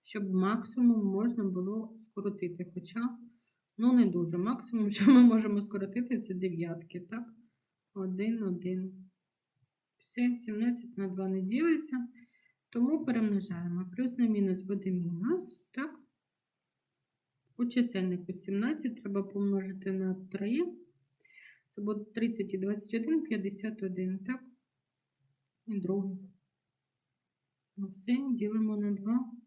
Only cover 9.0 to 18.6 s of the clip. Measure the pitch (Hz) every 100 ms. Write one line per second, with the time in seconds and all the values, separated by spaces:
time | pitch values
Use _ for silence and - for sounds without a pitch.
9 | - _ _ _ _ _ _ _ _ _
10 | - - 247 240 - 208 240 240 - -
11 | 190 185 190 190 185 247 330 302 - 254
12 | 240 - - _ _ _ _ 233 254 311
13 | - 233 214 202 190 170 175 175 185 -
14 | 254 240 226 208 190 185 190 196 185 180
15 | 170 170 220 349 - - _ - 302 -
16 | _ _ _ _ _ _ _ _ _ _
17 | _ _ _ _ _ - 240 247 240 196
18 | 185 180 - 185 - 196